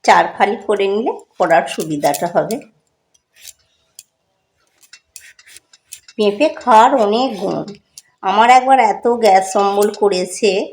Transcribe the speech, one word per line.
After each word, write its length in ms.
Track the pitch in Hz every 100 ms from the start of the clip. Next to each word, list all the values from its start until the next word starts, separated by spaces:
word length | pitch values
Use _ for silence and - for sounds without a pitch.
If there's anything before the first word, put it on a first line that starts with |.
| -
চার 180 | 180 170 -
ফালি 220 | 202 220 -
করে 180 | 202 196
নিলে 200 | 202 269 - _ _
করার 260 | 175 165 - -
সুবিধাটা 520 | 160 147 147 143 170 180
হবে। 200 | 151 247 - _ _ _ _ _ _ _ - _ _ _ _ - _ _ _ _ _ _ _ _ _ - _ - - _ _ - _ _ _ - _ -
পেঁপে 320 | 208 208 311 311
খাওয়ার 320 | 247 220 233 269 202
অনেক 240 | 220 262 202
গুণ। 240 | 190 131 202 202 _ - _ _ 196
আমার 200 | 202 240 254
একবার 200 | 254 262 220
এত 140 | 196 240 233
গ্যাস 260 | 214 190 190 208
অম্বল 260 | 202 202 208 -
করেছে 480 | 202 185 185 - 214 185 -